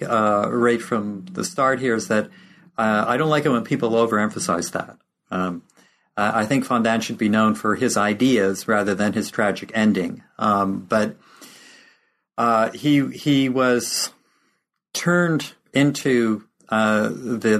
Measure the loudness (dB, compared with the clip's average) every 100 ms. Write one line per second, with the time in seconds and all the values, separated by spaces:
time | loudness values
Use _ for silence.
0 | -2 0 2 2 0 2 2 0 -2 -4
1 | -4 -8 -10 -8 -6 -2 0 0 -2 -2
2 | 0 -2 -2 -10 -20 -20 -12 -2 0 0
3 | 0 0 2 2 2 0 -2 -2 0 2
4 | 2 2 0 -4 -2 -2 -2 -6 -8 -14
5 | _ _ -8 -4 -4 -6 -14 _ _ _
6 | _ -4 -2 0 0 0 0 0 0 0
7 | -2 -2 0 2 2 0 -2 0 0 0
8 | 0 2 2 4 2 0 0 0 0 0
9 | -2 -2 -4 -2 -2 -2 -4 0 2 2
10 | -2 -8 -16 -4 0 0 0 -4 -2 0
11 | 0 -6 _ -20 -20 -20 -20 -20 -20 _
12 | _ _ _ -2 2 2 0 0 2 2
13 | 2 -2 0 2 2 2 2 2 0 -6
14 | -6 -10 _ _ _ _ _ _ _ -4
15 | 0 2 2 0 -4 -16 _ 2 2 2
16 | 0 2 2 -2 -6 _ -4 0 2 2
17 | 0 -4 -6 -2 2